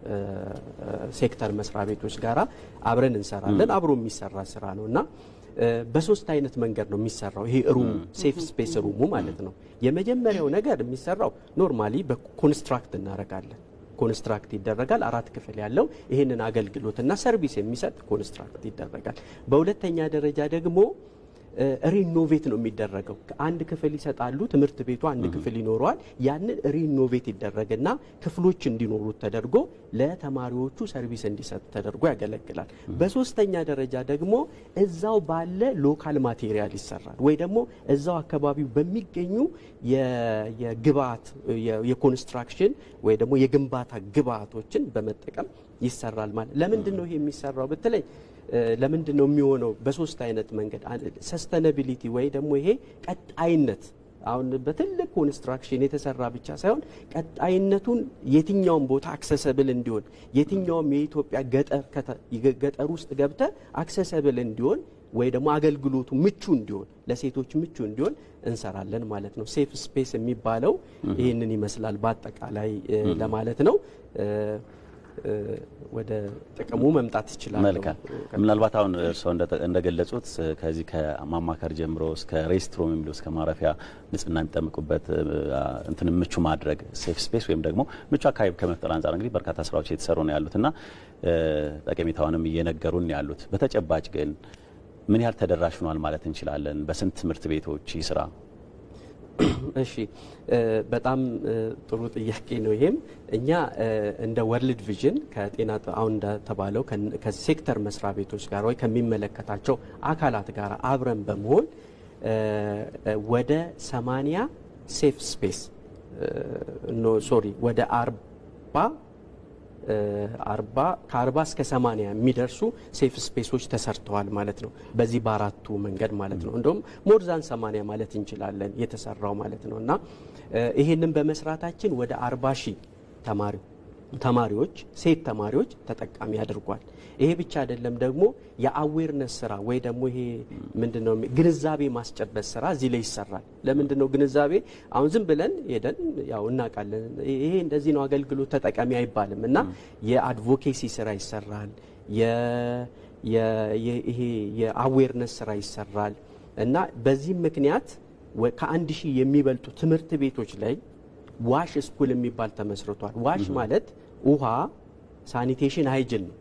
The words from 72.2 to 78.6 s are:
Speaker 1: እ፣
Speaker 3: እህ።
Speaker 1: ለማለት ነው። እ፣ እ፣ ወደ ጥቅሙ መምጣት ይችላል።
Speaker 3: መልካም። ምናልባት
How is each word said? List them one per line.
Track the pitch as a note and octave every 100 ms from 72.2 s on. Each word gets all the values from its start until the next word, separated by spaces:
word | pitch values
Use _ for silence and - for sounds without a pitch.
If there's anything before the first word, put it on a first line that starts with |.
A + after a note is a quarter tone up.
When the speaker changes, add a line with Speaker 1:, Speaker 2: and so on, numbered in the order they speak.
| A2+ - A2+ G#2 G#2+ G#2
Speaker 1:
እ፣ | - G#2+
Speaker 3:
እህ። | G#2+ G#2+
Speaker 1:
ለማለት | A2 A2 A2+ A#2
ነው። | C#3 G4+ - - -
እ፣ | - G2+ G#2 G#2 G#2+ A2+ - - - - -
እ፣ | - G#2+ G#2 G#2 - - C#3+
ወደ | A2+ A2 G#2+ G2+ G#2+ -
ጥቅሙ | - - - C3
መምጣት | D#3 A#2 A2 -
ይችላል። | - - G2+
Speaker 3:
መልካም። | G2+ F2+ - - - - -
ምናልባት | - G#2+ G#2+